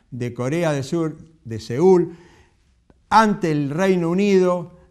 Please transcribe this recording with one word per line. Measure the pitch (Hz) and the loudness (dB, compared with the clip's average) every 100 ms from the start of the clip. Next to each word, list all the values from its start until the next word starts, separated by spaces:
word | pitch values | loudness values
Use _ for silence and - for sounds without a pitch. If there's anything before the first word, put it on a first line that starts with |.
| _ | _
de | 123 120 | -10 -8
Corea | 120 123 165 165 | -6 -4 -2 -2
del | 143 | -2
Sur, | 131 170 160 160 - _ | -4 -4 -4 -6 -18 _
de | 117 113 | -14 -12
Seúl, | - 120 185 185 165 - - _ _ _ _ _ _ _ - | -8 0 4 4 2 -6 -20 _ _ _ _ _ _ _ 0
ante | 208 220 202 170 | 2 4 0 -2
el | 151 143 | -2 -2
Reino | 151 190 185 165 | -2 0 0 0
Unido | 180 202 190 180 180 180 - _ | 0 2 2 2 0 -6 -16 _